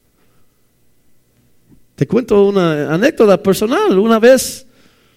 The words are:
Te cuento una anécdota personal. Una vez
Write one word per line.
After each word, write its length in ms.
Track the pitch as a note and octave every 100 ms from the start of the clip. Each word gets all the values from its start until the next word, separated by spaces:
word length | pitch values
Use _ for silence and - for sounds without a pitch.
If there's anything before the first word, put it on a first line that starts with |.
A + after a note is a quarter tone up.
| _ _ _ _ _ _ _ _ _ _ _ _ _ _ _ _ _ - _ -
Te 120 | D3
cuento 380 | G#3+ B3+ G#3 G3+
una 480 | G3 E3+ D3+ C#3
anécdota 500 | D#3+ C4 - G#3+ F3+
personal. 560 | G3 F#3 G#3+ D#4 G#4+ F#3+
Una 200 | A3+ A3+
vez 460 | A#3 C4 - - - _ _ _ _